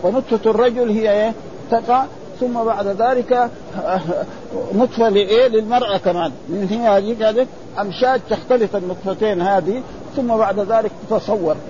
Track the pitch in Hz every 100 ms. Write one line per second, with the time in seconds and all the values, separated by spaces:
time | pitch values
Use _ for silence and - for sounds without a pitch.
0 | 180 247 254 220 220 220 247 240 240 214
1 | 220 208 214 220 - - - 226 226 247
2 | 269 - - - 247 240 226 202 196 196
3 | 233 254 233 247 233 - - 190 156 185
4 | 160 170 180 - - - - 196 247 -
5 | 226 202 196 220 262 220 214 247 233 190
6 | 190 175 165 127 - 185 190 220 233 202
7 | 202 226 220 220 254 - - - 202 170
8 | 254 262 - 202 - 247 214 208 180 185
9 | 190 185 214 185 180 196 175 240 247 -
10 | - - 240 220 208 202 196 226 214 -
11 | - 214 - 214 165 151